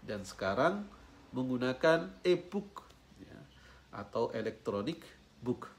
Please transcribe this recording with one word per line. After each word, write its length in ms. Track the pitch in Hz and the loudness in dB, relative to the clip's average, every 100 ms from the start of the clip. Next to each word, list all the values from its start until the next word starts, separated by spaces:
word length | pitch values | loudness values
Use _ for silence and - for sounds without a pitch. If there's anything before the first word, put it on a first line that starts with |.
Dan 240 | - 107 95 | -6 -6 -6
sekarang 640 | - 95 101 156 202 208 - - - - 127 | -4 0 4 4 2 -6 -14 -20 -20 -8 -4
menggunakan 720 | 127 127 127 127 160 165 180 - 180 | 0 2 0 4 6 6 2 -2 2
e-book, 560 | 175 - 202 - - - - - - | 2 2 -6 -6 -14 -18 -20 -20 -20
ya, 160 | 98 - - - - - - | -18 -18 -18 -20 -20 -20 -16
atau 400 | 113 104 120 - | -12 -4 0 0
electronic 720 | 110 110 - - 101 104 165 - - - - | 0 -4 -4 -2 0 0 -4 -10 -20 -20 -8
book. 320 | 117 120 - | -2 -2 -4